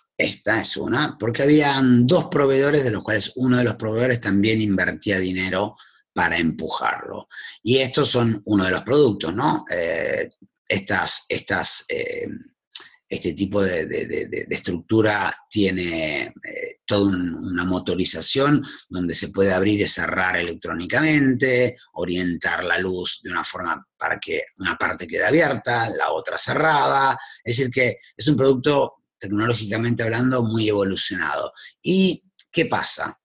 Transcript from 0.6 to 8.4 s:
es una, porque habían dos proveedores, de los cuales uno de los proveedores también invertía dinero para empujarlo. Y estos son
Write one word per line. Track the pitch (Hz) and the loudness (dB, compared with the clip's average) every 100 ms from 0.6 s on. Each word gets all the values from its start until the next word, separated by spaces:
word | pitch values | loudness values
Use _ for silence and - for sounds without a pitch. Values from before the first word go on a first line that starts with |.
es | - - | -2 -4
una, | 78 123 151 - | -2 0 -2 -2
porque | 113 113 | -4 0
habían | 139 151 143 135 131 123 123 | 4 6 4 4 6 6 6
dos | 175 156 | 4 4
proveedores, | 143 139 135 143 151 | 2 4 4 4 2
de | 131 | 2
los | 101 | -2
cuales | - 107 - - | -2 -2 -2 0
uno | 127 123 | 2 4
de | |
los | 120 - | 2 0
proveedores | 110 110 127 120 | -2 0 2 0
también | 104 98 107 110 | 2 2 4 2
invertía | 107 92 90 80 107 95 | 2 2 0 -2 -2 0
dinero | 92 92 95 92 107 - - _ _ | 0 -2 -2 -2 -4 -6 -20 _ _
para | - 82 82 | -2 0 2
empujarlo. | 82 - 80 - 60 - - - - - - - | 0 -2 -6 -4 -4 -4 -10 -14 -14 -18 -16 -8
Y | 107 131 | 0 2
estos | 131 - 127 | 2 0 0
son | 123 117 104 | 2 2 0